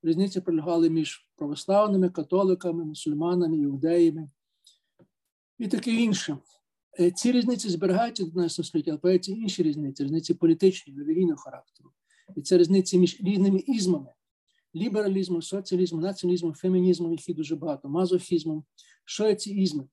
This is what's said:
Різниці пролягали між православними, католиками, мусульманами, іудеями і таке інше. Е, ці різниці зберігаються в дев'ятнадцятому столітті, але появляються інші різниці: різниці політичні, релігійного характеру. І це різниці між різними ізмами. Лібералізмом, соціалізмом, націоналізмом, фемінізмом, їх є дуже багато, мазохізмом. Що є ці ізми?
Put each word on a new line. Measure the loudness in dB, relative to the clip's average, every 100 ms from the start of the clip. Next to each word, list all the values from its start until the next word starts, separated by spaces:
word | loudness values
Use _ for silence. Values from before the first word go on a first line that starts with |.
Різниці | 0 0 0 -2
пролягали | -2 -2 0 2 2
між | 2 -2 -8 _ _
православними, | -8 -8 0 2 4 2 2
католиками, | -2 -2 2 2 0 -2 -4 -6
мусульманами, | -8 -6 -2 0 0 0 0
іудеями | -2 -2 0 4 4 2 -12 _ _ _ _ _ _ _ _ _ _ _ _ -10
і | -4
таке | -4 -2
інше. | 0 2 0 -4 -8 _ _ _ _ _ 0
Е, | 0
ці | 2 2
різниці | 2 2 -2 -4
зберігаються | -2 0 2 0 -4
в | -6
дев'ятнадцятому | -2 -2 -4 -4
столітті, | -4 -4
але | -2
появляються | 2 2 0
інші | -6 -6 0
різниці: | 0 0 -6 -4
різниці | -4 -4 -2
політичні, | 0 2 4 4 2 -14 -10
релігійного | -4 0 0 -2
характеру. | -10 -20 _ _ _ _ _ _ _ -12
І |
це | 2 4
різниці | 6 4 4 4
між | 4 2
різними | -2 2 2 2
ізмами. | 0 -2 0 0 -4 _ _ _ _ _ _ -6
Лібералізмом, | -2 0 0 0 0 -4
соціалізмом, | -4 -8 -2 0 0 0
націоналізмом, | -4 -2 0 0 -2
фемінізмом, | -2 0 4 4 2 0
їх | -4 -6
є | -6
дуже | -6 -6
багато, | -6 -8 -4
мазохізмом. | -2 0 0 0 -2 -2 -6 -8 _ _ _ -14
Що | -2 0
є | 0
ці | -4
ізми? | 0 0 -2 -10